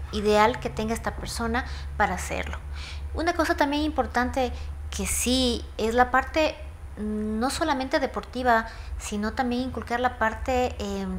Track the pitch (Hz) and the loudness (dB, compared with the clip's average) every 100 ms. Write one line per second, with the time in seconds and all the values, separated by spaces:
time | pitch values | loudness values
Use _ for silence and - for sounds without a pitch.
0 | - 214 208 208 220 254 233 - 214 226 | -4 0 4 6 6 4 -4 -2 -2 -2
1 | 208 - - - 226 240 269 - - - | -4 -4 -4 -4 -2 -2 -2 -6 -4 2
2 | 196 185 - - - - - - - - | 2 2 -4 -4 -4 -6 -8 -10 -8 -8
3 | - - 339 339 311 339 285 294 302 277 | -6 0 2 2 2 4 2 2 2 0
4 | 226 240 247 269 247 - - - - - | 0 0 0 0 0 -2 -8 -8 -8 -4
5 | 190 - 240 254 254 220 - - 220 240 | -2 0 2 4 4 2 -4 -4 2 4
6 | 247 262 262 320 311 - - - - - | 4 4 2 2 2 0 -10 -12 -12 -6
7 | 214 214 214 220 240 - 320 269 262 302 | -4 -2 -2 -2 0 0 0 0 0 0
8 | 262 - - 202 247 226 226 - - - | 0 -4 -6 0 4 4 2 -6 -10 -8
9 | - 208 214 220 247 240 254 240 - 240 | -6 -2 -2 0 0 0 -2 -4 -4 0
10 | 247 247 220 220 - 254 247 - 202 196 | 0 2 0 0 0 2 2 -2 -4 -2
11 | 190 | -4